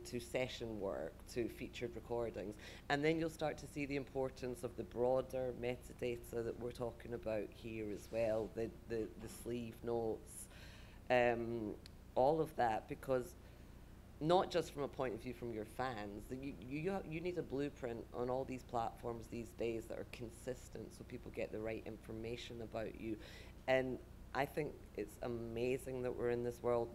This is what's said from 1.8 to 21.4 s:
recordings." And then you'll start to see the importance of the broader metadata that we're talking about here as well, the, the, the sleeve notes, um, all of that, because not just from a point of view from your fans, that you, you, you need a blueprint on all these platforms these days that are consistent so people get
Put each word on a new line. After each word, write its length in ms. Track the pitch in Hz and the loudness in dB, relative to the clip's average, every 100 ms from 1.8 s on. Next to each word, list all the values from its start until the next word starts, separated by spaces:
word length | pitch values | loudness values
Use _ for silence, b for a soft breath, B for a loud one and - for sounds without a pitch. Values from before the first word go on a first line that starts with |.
| 120 113 | -6 -4
recordings." 600 | - 117 113 104 95 107 B B - | -2 0 0 -2 -4 -6 B B 0
And 140 | 143 | 4
then 160 | 151 165 | 6 6
you'll 100 | 165 | 2
start 280 | - 151 151 | 0 -2 -2
to 80 | 147 | -6
see 180 | 151 139 | -2 0
the 100 | 143 | 0
importance 680 | 127 135 131 - 127 120 | 0 0 0 0 -4 -2
of 120 | 120 117 | -4 -4
the 60 | |
broader 680 | 107 110 123 131 127 131 127 110 | -4 4 6 6 4 0 0 0
metadata 840 | 120 123 - - 127 117 117 120 | 0 0 -4 -2 0 0 -2 -2
that 160 | 113 117 | 0 0
we're 120 | 120 | -4
talking 420 | 120 120 - 117 | -2 -4 -4 -4
about 340 | 117 110 110 - | -2 2 2 0
here 380 | - 117 110 104 | -6 -6 -4 -2
as 140 | 101 - | -4 -2
well, 380 | 113 113 110 101 107 | 2 4 4 2 0
the, 140 | 113 - - | -2 -2 -2
the, 200 | 117 107 - | 0 0 -4
the 80 | 110 - | -8 -6
sleeve 320 | 117 120 113 113 | -2 -2 -2 -4
notes, 640 | 120 117 113 107 - - - B B B B B - | 2 4 4 0 -4 -12 -12 B B B B B 6
um, 640 | 123 120 117 117 117 107 - - - - 117 | 8 8 6 2 0 0 -4 -8 -14 0 6
all 240 | 131 160 | 8 6
of 160 | 156 - | 4 4
that, 320 | 120 107 - | 4 4 -2
because 480 | 147 - 131 120 - B B B B B - - - | -4 2 2 2 -8 B B B B B -16 -12 0
not 280 | 156 180 - | 8 8 8
just 240 | 175 160 | 2 2
from 100 | 143 | 0
a 40 | 135 | -2
point 260 | - 127 | 0 0
of 80 | 107 | 0
view 120 | 120 | -4
from 180 | 117 120 | -4 -4
your 140 | 107 107 | -4 -4
fans, 580 | - 131 110 104 104 - | -2 -2 -2 -4 -6 -6
that 120 | 131 | -6
you, 120 | 139 - 127 | -6 -6 -6
you, 280 | 143 170 196 - | -2 0 -2 -2
you 120 | 160 | -2
need 180 | 180 175 | -2 -2
a 60 | |
blueprint 600 | 113 131 143 - 123 117 - - | 0 0 0 0 -2 -2 -4 0
on 140 | 123 | 2
all 140 | 127 | 2
these 200 | 131 127 | 0 -4
platforms 640 | - 120 113 - 123 117 110 | -2 0 0 -2 -4 -4 -4
these 200 | 117 107 - | -6 -4 0
days 260 | 117 113 113 | 0 0 -2
that 120 | - | -6
are 100 | 98 | -6
consistent 840 | - 113 - - 123 - 107 - - | -6 -8 -8 -6 -6 -6 -8 -8 -10
so 80 | - | -10
people 240 | 127 - | -10 -6
get 160 | - | -2